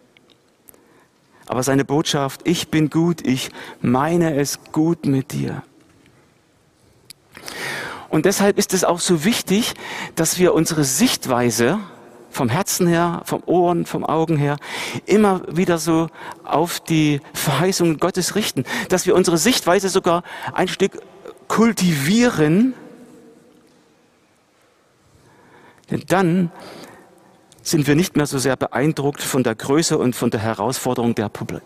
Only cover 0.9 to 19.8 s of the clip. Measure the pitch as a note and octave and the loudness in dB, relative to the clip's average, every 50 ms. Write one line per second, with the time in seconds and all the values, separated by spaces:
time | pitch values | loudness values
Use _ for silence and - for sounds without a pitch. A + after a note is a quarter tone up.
0.9 | _ _ _ _ _ _ _ _ _ _ - - A2 B2 B2+ C3 C3+ C#3 C3+ - | _ _ _ _ _ _ _ _ _ _ -10 -6 -4 -2 0 2 2 2 2 2
1.9 | C#3 D3+ E3 - - D3 C#3 C3+ - - - - F3 E3+ - - - D#3 D#3 D3 | 0 0 0 0 0 -2 -2 -2 -6 -6 -2 -2 -2 -2 -2 -2 0 0 0 2
2.9 | - D#3+ E3 F3 E3 - - - C3 C3 - - - - - - - - - A#2+ | 2 2 2 2 0 0 0 -2 0 0 -2 -6 -12 -14 -18 -18 -12 -4 -2 0
3.9 | B2 C3 C#3+ D#3+ E3+ F3 E3+ D#3+ D3+ C#3 C#3+ C3+ - - - - - D#3 D#3 E3 | 2 2 2 2 2 2 2 2 2 0 0 -2 -4 -8 -10 -6 -2 0 2 2
4.9 | E3+ - - C#3+ C3+ C3+ C3 - - C#3 C3+ - - C#3+ - - _ _ _ _ | 0 0 0 0 0 0 -2 -4 -6 -6 -6 -6 -6 -8 -12 -14 _ _ _ _
5.9 | _ _ _ _ _ _ _ _ _ _ _ _ _ _ _ _ _ _ _ _ | _ _ _ _ _ _ _ _ _ _ _ _ _ _ _ _ _ _ _ _
6.9 | _ _ _ - - _ _ _ - - - - - - - - - - - - | _ _ _ -20 -20 _ _ _ -20 -18 -16 -14 -12 -10 -10 -8 -8 -8 -10 -10
7.9 | - - - - - D#3+ C#3+ F#3 G3 - G3 G3+ G3 G#3 G#3 - F#3+ F#3 - - | -12 -14 -8 -2 0 2 2 2 2 4 2 2 4 2 0 0 0 0 0 0
8.9 | E3+ E3+ - - F3+ D#3 C#3+ G#3 A#3+ - - - F#3 G#3+ B3 - - - - - | 0 0 0 0 0 2 2 0 0 0 0 0 0 0 0 -2 -6 -10 -12 -12
9.9 | - - - - - - D#3+ D3+ - F3 F3+ E3+ - D#3+ E3 - E3 D#3 C#3+ C3 | -12 -12 -12 -8 -4 -2 -2 -2 0 2 4 4 4 4 2 0 0 0 0 0
10.9 | B2+ D3 A#3 C4 - - - C3 B2+ A#2+ B2 A#2+ A#2 - A#2 B2 F3+ A3 G3+ - | 2 2 2 2 0 0 -2 0 0 2 2 2 2 2 2 2 2 0 -4 -8
11.9 | - - - - - - - - - - C#3 A2+ A#2+ F3 G3+ - - - F#3 E3+ | -16 -20 -20 -20 -20 -20 -20 -12 -6 -2 -2 0 0 -2 -2 -2 -2 0 2 2
12.9 | E3+ E3 E3+ E3+ E3+ - - - - - - - E3 F3 F3 F3 F3 E3+ E3 - | 4 4 2 0 -2 -4 -6 -6 -6 -6 -2 0 2 2 4 4 2 0 -2 -4
13.9 | - - - - D3 D#3+ D#3+ D#3+ E3 C#3+ C#3+ C#3+ D3 D3 - - - - - - | -4 -6 -2 -2 0 0 0 0 0 0 0 0 -2 -4 -6 -10 -10 -10 -8 -8
14.9 | - A#2 - - F#3 G#3+ G#3+ G3+ F#3+ F3+ - - D3+ E3 F#3+ F3+ E3+ E3 D3+ E3+ | -10 -8 -2 2 4 4 4 4 2 0 -2 -6 -2 -2 0 0 0 0 0 0
15.9 | D#3+ D#3+ E3 D#3+ - - - - - - - - C#3+ C#3 E3+ E3 - - - - | 2 2 0 -2 -6 -12 -16 -16 -16 -16 -8 -2 0 0 0 0 -2 -6 -4 0
16.9 | E3 D#3 D#3 D3 D3 C#3 - - - - - D#3 C3+ C3+ F3 F#3+ F#3+ - F3 E3+ | 0 2 2 2 0 -2 -4 -8 -8 -6 -2 -2 0 0 0 0 0 2 0 0
17.9 | D#3 C3+ E3+ F3 - F#3 E3 - - G3+ A3 - - - B2+ - - - A3 - | 0 0 -2 -2 -2 -2 -4 -2 -2 -2 -4 -4 -4 -4 -6 -4 -6 -6 -4 -2
18.9 | F#3 F3 - F3+ - F3 F3+ F3+ E3 E3 C#3+ A#3+ B3+ - - E3+ F3+ G3+ | -2 0 2 2 4 4 4 4 2 2 4 2 2 2 2 2 2 2